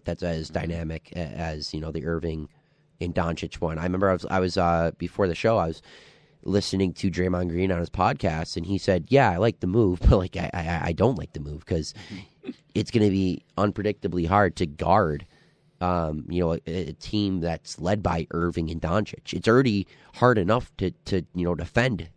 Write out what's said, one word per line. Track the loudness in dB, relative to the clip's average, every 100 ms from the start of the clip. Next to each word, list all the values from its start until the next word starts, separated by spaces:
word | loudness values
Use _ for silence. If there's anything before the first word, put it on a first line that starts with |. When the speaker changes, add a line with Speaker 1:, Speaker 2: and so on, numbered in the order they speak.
Speaker 1:
that's | -4 -6
as | -4 -4 -4
dynamic | -4 -4 -4 -6 -8 -10
a-, | -10
as, | -8 -6 -8 -8 -8
you | -8
know, | -6
the | -6
Irving | -4 -2 -4 -6 -10 _ _ _ _ -8
and | -4
Doncic | -2 -2 -2 -6 -6
one. | -4 -2
I |
remember | -2 0 2
I |
was, | 0 0
I | 0
was, | 0 2
uh, | 2 2 0 -2
before | -6 0 0
the |
show, | 2 2 2
I | 0
was | -4 -14 -20 -20 _ _ _
listening | -2 0 0 0 0
to | 0 -2
Draymond | 0 0 0 0
Green | 0 0
on | 0
his | -2
podcast, | 0 0 2 -2 -2 -4 -6
and |
he | -4 0
said, | 2 0 4
Yeah, | 4 4
I | 4
like | 0 0
the | 0
move, | 4 4 4
<laughs> | 6
but, | 6
like, | 4 -4
I, | -6
I, | -4 -4 -2 -2
I |
don't | 2 2 2
like | -6
the | -10
move | -10 -10 -4
'cause | -4 -4 -10 -14 -14 -16
Speaker 2:
<laughs> | _ -14 -14 _
Speaker 1:
it's | -4 0
gonna | 4 4
be | 4 2 -2 -6 0
unpredictably | 0 0 -2 -2 -2 0 2
hard | 4 4 2
to | -4
guard, | -2 2 4 4 -2 -8 _ _ _ _ _
um, | 0 0 -2 -4 -4
you | -2
know, | 0
a, | -2 -4
a | -6 -6
team | -10 -4 -2 0 0
that's | -2 -4 -10 -6
led | -2 0
by | 0 -2 -2
Irving | -2 0 0 -4
and | -4
Doncic. | 0 0 -2 -8 -8
It's | -2 4
already | 4 4 0 -2 -10 -20
hard | 2 4 4
enough | 2 0 -2 -4
to, | -4 -4 -2
to, | -2 -2
you | -2
know, | -2
defend | -2 -2 0 0 -2 -8